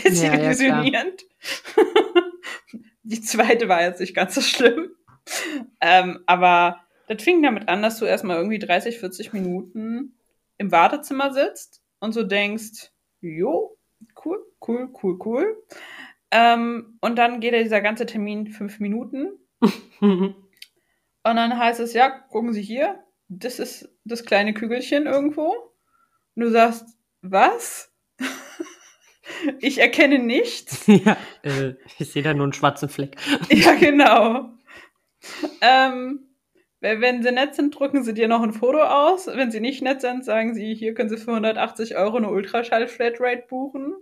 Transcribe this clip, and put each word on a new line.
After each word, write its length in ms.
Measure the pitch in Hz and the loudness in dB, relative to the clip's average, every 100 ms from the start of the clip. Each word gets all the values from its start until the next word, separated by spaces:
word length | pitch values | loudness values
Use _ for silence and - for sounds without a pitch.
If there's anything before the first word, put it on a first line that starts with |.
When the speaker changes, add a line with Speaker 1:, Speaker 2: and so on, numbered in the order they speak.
Speaker 1:
<laughs> 60 | - | 2
Speaker 2:
Ja, 280 | 175 160 151 | 4 2 2
ja, 180 | 151 - | 2 2
klar. 280 | 269 151 | 2 2
Speaker 1:
desillusionierend. 400 | 269 - 370 - _ _ - - - - 381 440 - 349 | 0 -2 -4 -10 _ _ -12 -12 -2 2 4 2 2 0
<laughs> 880 | 349 - - - _ 233 - _ | -2 -6 -16 -16 _ -20 -20 _
Die 180 | 220 220 | -10 -8
zweite 460 | - 220 226 233 220 | 0 4 4 4 4
war 120 | 170 | 2
jetzt 180 | 175 180 | 2 -2
nicht 160 | 175 - | -6 -2
ganz 200 | 190 277 | -2 -2
so 60 | |
schlimm. 480 | - - 269 - 359 - _ _ - - 330 294 226 _ | -2 4 4 4 -4 -12 _ _ -12 -10 -8 -10 -12 _
Ähm, 400 | 170 185 180 180 - | 4 4 4 -2 0
aber 560 | 180 180 175 175 175 _ _ - | 4 4 4 2 0 _ _ -12
das 140 | 220 | -4
fing 180 | - 349 | 2 2
damit 240 | 285 208 185 | 2 0 -2
an, 120 | 185 | -2
dass 180 | 214 220 | -2 -2
du 60 | 202 | -2
erstmal 320 | 196 202 165 | -2 -2 -4
irgendwie 220 | 196 220 | -4 -4
dreißig, 400 | - 180 233 233 | -2 -2 -2 -8
vierzig 340 | 185 185 214 | -10 -12 -10
Minuten 840 | 208 180 180 190 220 220 233 285 _ _ _ _ - | -8 -6 -6 -10 -12 -8 -8 -10 _ _ _ _ -10
im 140 | 196 | 0
Wartezimmer 600 | 170 175 294 - 269 277 | 2 2 0 -6 -4 -2
sitzt 480 | 269 320 - - _ _ _ | -2 -4 -4 -18 _ _ _
und 140 | 220 | -6
so 100 | 226 | -6
denkst, 680 | 190 202 202 214 214 - - _ _ _ | -2 -2 -2 -6 -12 -18 -20 _ _ _
"Jo, 560 | 175 156 214 330 - - _ _ - - 311 | -12 -4 -2 -2 -4 -12 _ _ -20 -14 -10
cool, 140 | 403 - _ - | -10 -12 _ -6
cool, 220 | 233 254 - | -6 -8 -6
cool, 140 | 196 180 214 | -6 -4 -4
cool." 380 | 240 403 440 _ - - - - _ _ | -2 -2 -4 _ -20 -20 -20 -20 _ _
Ähm, 680 | 226 233 233 233 233 226 - | 4 4 4 0 -6 -12 -6
und 160 | 214 233 | -2 2
dann 220 | 240 247 | 0 0
geht 140 | 226 | -2
ja 80 | 233 | 0
dieser 180 | 226 214 | 2 0
ganze 240 | 208 220 214 | 0 -2 -6
Termin 420 | 220 208 208 214 | -6 -6 -6 -10
fünf 320 | - 202 - | -10 -12 -8
Minuten. 500 | 202 220 262 262 359 403 _ _ | -6 -6 -8 -8 -8 -10 _ _
Speaker 2:
<laughs> 400 | 202 - - _ | 0 0 -12 _
Speaker 1:
Und 1300 | 202 180 196 196 _ _ - _ _ _ _ _ 220 233 | 2 2 0 -6 _ _ -20 _ _ _ _ _ -2 0
dann 220 | 233 240 | 0 0
heißt 200 | 233 240 | 0 0
es, 120 | 233 | -2
"Ja, 160 | 233 262 | 2 2
gucken 420 | - _ 220 233 | 0 _ -6 -4
Sie 80 | 208 | -6
hier, 400 | 202 240 320 - _ _ - | -6 -4 -4 -4 _ _ -20
das 320 | 180 233 - | -12 -10 -8
ist 300 | - - - _ 220 | -10 -12 -20 _ -12
das 200 | 233 - | -12 0
kleine 280 | 202 208 214 | 0 2 -4
Kügelchen 500 | 226 240 254 285 302 | -6 -6 -2 -2 0
irgendwo." 440 | 269 285 302 311 466 - _ _ _ _ _ _ - | 0 -2 -2 -4 -4 -10 _ _ _ _ _ _ -4
Und 60 | |
du 60 | 233 | 2
sagst, 360 | 226 226 226 - _ _ _ | 4 4 2 -12 _ _ _
"Was?" 680 | 185 190 269 466 - - - _ _ - | -2 4 4 2 -6 -14 -18 _ _ -12
<laughs> 1400 | 262 - - - - - _ _ _ _ - - 302 269 | -10 -10 -16 -16 -16 -18 _ _ _ _ -18 -8 -6 -4
"Ich 180 | 254 269 | -4 2
erkenne 380 | 240 - 285 277 | 2 4 4 4
nichts." 680 | 233 269 480 - - - - | 2 0 -2 -6 -14 0 6
Speaker 2:
<laughs> 0 | |
Ja, 300 | 202 196 175 - - | 6 6 0 -4 -12
äh, 300 | 147 135 135 123 - - | -6 -4 -6 -8 -18 -12
ich 120 | 147 | -8
seh 100 | 147 | -4
da 100 | 147 | -2
nur 120 | 147 139 | 0 -2
einen 80 | |
schwarzen 360 | 135 143 143 143 | 0 -2 0 -6
Fleck. 280 | - 139 - 285 | -8 -10 -8 -4
<laughs> 160 | 285 - | -4 4
Speaker 1:
Ja, 220 | 202 349 320 | 6 6 6
genau. 760 | 294 285 262 233 220 247 277 - _ - - _ _ _ - - - - | 6 6 6 6 4 0 -6 -16 _ -20 -20 _ _ _ -20 -12 -12 2
Ähm, 600 | 233 262 262 254 254 277 - _ _ _ _ _ | 4 6 4 0 -8 -10 -14 _ _ _ _ _
we-, 220 | 208 220 | -4 0
wenn 200 | 247 247 | 0 2
sie 100 | 233 | 0
nett 220 | 247 285 | 0 -2
sind, 240 | 302 294 - | 0 -2 -2
drücken 260 | 285 277 | -2 -2
sie 120 | 226 214 | -2 -2
dir 120 | 220 | 0
noch 140 | 233 | 2
ein 120 | 226 | 0
Foto 280 | 214 247 302 | 0 0 2
aus. 460 | 302 285 302 370 - | 4 4 4 2 -4
Wenn 240 | - 254 | -4 -4
sie 80 | 220 | -2
nicht 240 | 233 - | -4 -2
nett 180 | 262 262 | -4 -2
sind, 240 | 247 254 254 | -4 -6 -2
sagen 300 | 220 226 226 | -2 -2 -4
sie, 180 | 214 | -8
"Hier 220 | 220 220 226 | -6 -6 -4
können 140 | 220 | -4
Sie 80 | 220 | -6
für 180 | 240 226 | -4 -2
hundertachtzig 600 | 220 220 - - 226 - | -2 -2 -4 -6 -6 -2
Euro 200 | 202 240 | 0 0
eine 120 | 214 | -2
Ultraschall-Flatrate 1120 | 190 202 233 233 226 240 - 233 233 247 247 - | -4 -2 -4 -2 -2 -2 -4 -4 -2 -4 -4 -8
buchen." 460 | 254 277 277 277 381 | -10 -8 -8 -10 -12